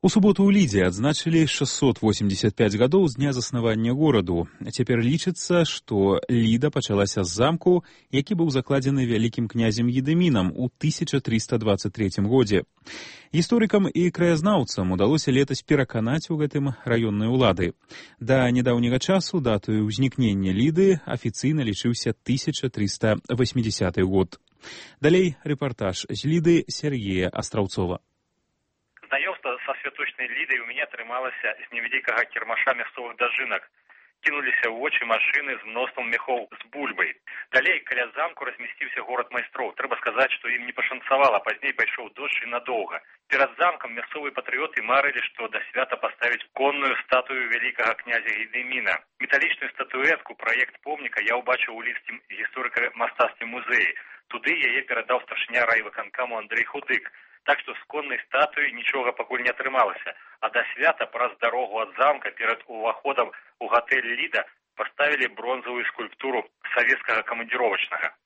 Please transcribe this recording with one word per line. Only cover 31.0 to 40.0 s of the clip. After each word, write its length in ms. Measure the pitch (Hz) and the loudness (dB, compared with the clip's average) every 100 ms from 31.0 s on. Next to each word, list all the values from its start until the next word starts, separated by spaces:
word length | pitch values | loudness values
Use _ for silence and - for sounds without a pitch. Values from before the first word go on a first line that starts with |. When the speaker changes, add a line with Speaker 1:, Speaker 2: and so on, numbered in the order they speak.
| 113 123 131 - 113 107 | -8 -6 -6 -4 -6 -6
Speaker 2:
з 80 | - | -10
невялікага 480 | 120 117 127 123 113 120 | -8 -4 -4 0 -2 -2
кірмаша 480 | 117 110 113 - 127 | -4 -6 -2 0 0
мясцовых 400 | 117 - 120 117 | -4 -10 -12 -4
дажынак. 480 | 120 - 127 98 - _ _ - _ _ | -2 -2 -4 -4 -6 _ _ -20 _ _
Кінуліся 480 | - 143 135 - 120 | -4 -2 -2 0 -2
ў 80 | 113 | -2
вочы 240 | 147 - | -2 -2
машыны 560 | 117 113 - 147 143 120 | 0 0 2 -2 -4 -8
з 80 | 107 | -8
мноствам 400 | 113 127 - 120 | -6 -6 -6 -4
мехоў 320 | 120 - 123 110 | -4 -2 -4 -6
з 160 | - - | -16 -16
бульбай. 400 | 147 135 92 85 - - - - | -8 -8 -2 -4 -4 -16 -16 -2
Далей 320 | 127 147 170 - | 0 2 -2 -2
каля 160 | 123 120 | -4 -4
замку 320 | 127 160 160 135 | -4 -6 -6 -12
размясціўся 560 | 123 120 - 135 - | -12 -16 -12 -10 -8
горад 240 | 117 123 120 | -6 -6 -4
майстроў. 400 | 123 117 - 117 | -6 -8 -8 -8
Трэба 240 | - 131 | -6 -6
сказаць, 320 | 120 | -4